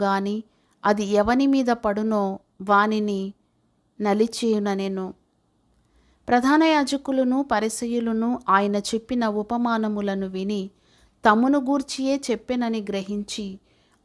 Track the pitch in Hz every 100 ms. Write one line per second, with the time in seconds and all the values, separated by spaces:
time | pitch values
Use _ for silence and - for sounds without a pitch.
0 | 196 196 196 214 - _ _ _ 208 208
1 | 202 208 208 247 277 269 240 240 220 202
2 | 220 214 196 196 _ - 190 202 214 214
3 | 208 196 190 - _ _ _ _ _ -
4 | 208 208 226 - 233 214 202 196 196 190
5 | 185 - _ _ _ _ _ _ _ _
6 | _ _ - 247 262 302 320 302 262 277
7 | 277 262 262 262 277 214 220 - 233 240
8 | 233 220 233 247 - 190 202 202 202 220
9 | 226 254 220 208 208 240 240 226 214 208
10 | 202 196 190 185 190 208 190 _ _ _
11 | _ _ 226 220 254 285 254 285 - -
12 | 269 277 277 220 - 247 233 226 202 196
13 | 190 208 202 - 196 190 _ _ _ _